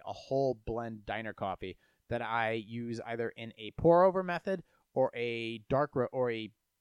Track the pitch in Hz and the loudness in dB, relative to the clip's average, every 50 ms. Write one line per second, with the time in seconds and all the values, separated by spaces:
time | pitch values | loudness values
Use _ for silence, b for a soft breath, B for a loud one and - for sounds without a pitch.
0 | - 104 101 - - - 131 135 139 135 123 110 107 - 113 113 117 117 113 107 | -10 -10 -12 -10 -6 -2 0 0 2 0 0 -2 -4 -6 -6 -4 -4 -6 -8 -10
1 | 104 - 104 107 110 110 101 - 110 98 92 - - 95 90 - _ _ _ _ | -8 -6 -6 -6 -6 -6 -6 -4 -4 -4 -4 -4 -6 -10 -10 -12 _ _ _ _
2 | _ - 120 120 113 110 113 117 113 110 113 113 110 98 113 117 117 117 117 113 | _ -4 -4 -4 -2 0 0 2 2 2 0 0 -2 -6 -8 -6 -6 -4 -6 -6
3 | 110 117 117 117 117 113 - - 117 117 - - 110 104 - - - 165 170 175 | -6 -4 -4 -2 -2 -4 -4 -6 -12 -12 -12 -12 -12 -12 -4 2 6 6 8 8
4 | 180 190 175 190 185 180 175 170 - - 190 180 165 _ _ _ _ _ - - | 8 6 6 4 0 -2 -2 -4 -2 -2 -2 -4 -4 _ _ _ _ _ 0 2
5 | 131 127 - 120 120 120 117 117 117 113 117 113 107 - 139 135 147 143 - 135 | 2 2 2 0 -2 -2 -2 -2 -4 -4 -6 -6 -4 0 2 2 2 2 0 0
6 | 123 - - 131 127 123 117 113 110 104 - _ _ _ _ _ | 0 0 0 0 0 0 0 -2 -4 -8 -10 _ _ _ _ _